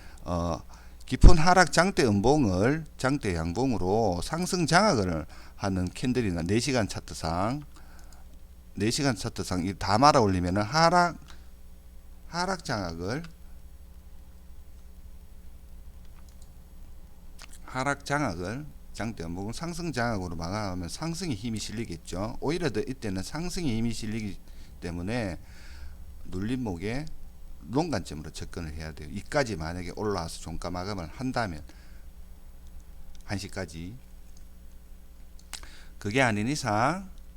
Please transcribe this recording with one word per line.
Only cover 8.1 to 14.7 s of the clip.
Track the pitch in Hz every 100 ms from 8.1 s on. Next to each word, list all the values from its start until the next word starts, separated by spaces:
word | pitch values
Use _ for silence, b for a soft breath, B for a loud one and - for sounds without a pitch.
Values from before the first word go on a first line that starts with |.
| B B - - - -
네 | - 107
시간 | 123 139
차트상 | 110 113 - 87 92
이 | 87
다 | 90 - 107
말아 | 143 147
올리면은 | 104 92 87 98
하락, | 107 156 165 175 175 - B B B - - - - - - - -
하락 | 170 180 180
장악을, | - 113 90 82 90 135 170 - - - - - - - - - - - - - -